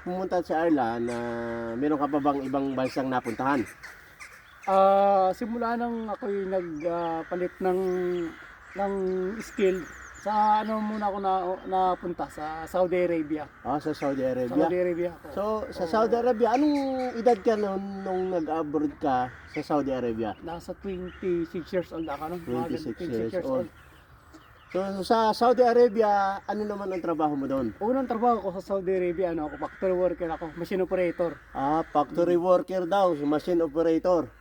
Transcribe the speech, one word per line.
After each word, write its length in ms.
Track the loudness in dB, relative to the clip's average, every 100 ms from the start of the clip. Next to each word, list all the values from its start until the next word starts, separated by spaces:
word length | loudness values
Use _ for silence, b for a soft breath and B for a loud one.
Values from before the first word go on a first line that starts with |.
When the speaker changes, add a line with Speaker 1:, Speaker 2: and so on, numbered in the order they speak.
Speaker 1:
pumunta 360 | -4 -4 -2 -2
sa 240 | 0 0
Ireland, 440 | 2 2 2 -2 -4
ah, 600 | -4 -4 -6 -6 -6 -6 -2
meron 240 | 0 0
ka 80 | 0
pa 120 | 2
bang 180 | 2 0
ibang 280 | -2 -2 -2
bansang 380 | -2 -2 -2 -2
napuntahan? 540 | -2 -2 -2 0 0 -2 -8 -20 -20 -20 -20 -20 -20 -20 -12 2
Speaker 2:
Ah, 640 | 6 6 6 6 6 4
simula 440 | 0 -4 -4 -2 -2
nang 360 | -2 -4 -6
ako'y 320 | -6 -4 -2 0
nag, 220 | -2 -2 -4 -2
ah, 360 | -2 -2 -4 -4
palit 300 | -4 -4 -2
ng, 220 | 0 0 0 0 -2 -2 -6 -10 -20 -20 -16 -6
ng 180 | -4 -2 -2 -2 -4 -6
skill, 400 | -10 0 2 0 -6 -14 -18 -10
sa 420 | -2 2 4 4
ano 220 | 2 -2
muna 240 | -2 -2 -4
ako 100 | -2
na, 80 | 0 0 0 -4
napunta, 640 | -2 2 2 0 -4 -6 -8
sa 400 | -8 -8 -8 -4
Saudi 320 | 0 2 4
Arabia. 480 | 2 2 0 -4 -6 -10
Speaker 1:
Ah, 160 | -2 -2
sa 160 | -2 -2
Saudi 320 | -2 0 0
Arabia? 320 | 0 0 2
Speaker 2:
Saudi 160 | 2 2
Arabia 340 | 0 0 -4 -6
ako. 100 | -10
Speaker 1:
So, 100 | -4 -2 -2 -4
sa 120 | -6 0
Speaker 2:
Oo. 40 | 2
Speaker 1:
Saudi 200 | 2 2
Arabia, 280 | 2 2 2
anong 240 | 4 4 2 0 -2 -4 0
edad 240 | 2 4
ka 140 | 2 2
nung, 480 | 0 -2 -6 -8
nung 240 | -4 -2 0
nag-abroad 640 | -2 -2 -2 -2 0 -2 -2
ka 320 | 0 0 0 -6 -10 -8
sa 60 |
Saudi 260 | 0 0 0
Arabia? 460 | -2 -2 -2 -4 -4
Speaker 2:
Nasa 320 | -10 -12 -10 -10
twenty-six 880 | -8 -8 -10 -6 -2 0 -2 -6 -4
years 180 | -4 -4 -8
old 80 |
ako, 200 | -6 -6 -6
no? 80 | -8
Mga 80 |
Speaker 1:
Twenty-six 400 | -4 -4 -2 -4 -6
Speaker 2:
twenty-six 160 | -6 -4 -4
Speaker 1:
years 100 | -2
Speaker 2:
years 140 | -4 -2
Speaker 1:
old. 160 | -2
Speaker 2:
old. 60 | -4 -10 -20 -20 -20 -20 -20 -20 -20 -20 -6
Speaker 1:
So, 100 | -4 -2 -4
sa 320 | 2 4 4
Saudi 320 | 4 4 6
Arabia, 800 | 6 6 6 6 4 4 2 -2
ano 240 | -6 -6 -4
naman 240 | -6 -6
ang 80 | -4
trabaho 400 | -2 0 0 0
mo 80 | -2
doon? 240 | 0 -2 -2
Speaker 2:
Unang 240 | 0 0
trabaho 400 | 0 2 2 2
ko 60 | 0
sa 240 | -6 -4 -2
Saudi 160 | 0
Arabia, 400 | 0 0 0 0
ano, 160 | 0 -4
ako, 160 | -6
factory 320 | -10 -2 0 2
worker 320 | 2 0 -4
ako, 240 | -4 -8 -8
machine 240 | -4 -2
operator. 560 | 0 2 0 0 -2 -4 -12 -4
Speaker 1:
Ah, 320 | 0 0 2
factory 480 | 0 0 2 2 4
Speaker 2:
Hmm. 80 |
Speaker 1:
worker 400 | 6 4 4 -2
daw, 320 | 0 4 4 2
machine 480 | 0 0 2 0
operator. 640 | 2 2 2 2 4 2 2 -8